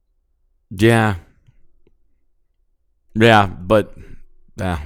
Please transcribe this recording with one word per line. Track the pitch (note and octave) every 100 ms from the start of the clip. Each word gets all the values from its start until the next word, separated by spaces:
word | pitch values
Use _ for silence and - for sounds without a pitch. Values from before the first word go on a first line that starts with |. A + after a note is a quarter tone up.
| _ _ _ _ _ _ -
Yeah. | F#2 A2 A#2 A2 F2+ - _ _ _ - _ _ _ _ _ _ _ _ _ _ _ _ _ _
Yeah, | G#2+ A#2 G#2+ G2
but, | - - A2 - - - - - - - -
ah, | F#2 E2+